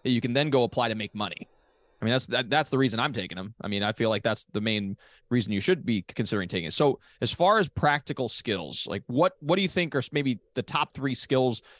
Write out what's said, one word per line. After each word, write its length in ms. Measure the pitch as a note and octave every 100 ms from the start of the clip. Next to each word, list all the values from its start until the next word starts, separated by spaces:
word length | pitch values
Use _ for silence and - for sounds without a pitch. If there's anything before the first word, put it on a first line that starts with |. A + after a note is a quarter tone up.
that 60 | C3
you 120 | A#2+
can 120 | A#2
then 160 | B2 D3+
go 140 | C3+
apply 260 | A#2 - A#2+
to 60 | A2
make 180 | G#2
money. 340 | G#2 G#2 - - _ _ _ _ -
I 40 | A2
mean, 60 |
that's, 160 | B2+ -
that, 220 | A#2+ A#2+
that's 200 | C#3+ D3
the 80 | C3
reason 220 | C3+ A2
I'm 140 | C3+
taking 240 | A2+ F#2 F#2
them. 180 | G2 -
I 80 | -
mean, 120 | G2+
I 120 | G#2
feel 160 | A2 A2+
like 120 | G#2+
that's 240 | A2+ G#2+ -
the 140 | A2+
main 380 | G#2+ G#2+ G2 G2+ - - -
reason 240 | A#2+ G2+
you 80 | G2+
should 240 | C3 F3+ -
be 160 | A2
considering 480 | - - A2 G#2 F2+
taking 180 | G2 E2
it. 60 |
So 260 | - D3 - _ -
as 120 | A#2+
far 240 | - F3+ A3
as 120 | E3
practical 580 | - D3 D3 - D3 A#2+
skills, 580 | - - G2 D#2 B1+ -
like, 160 | G2 -
what, 260 | A#2+ F3+ -
what 160 | D3 F#3
do 60 |
you 80 | F#3+
think 260 | - E3+ C#3
are 40 |
s-, 120 | -
maybe 280 | D3 C3+ A#2 _ -
the 60 |
top 320 | - D3+ D3
three 220 | - C3+ B2
skills 480 | - C3 B2+ A2+ - -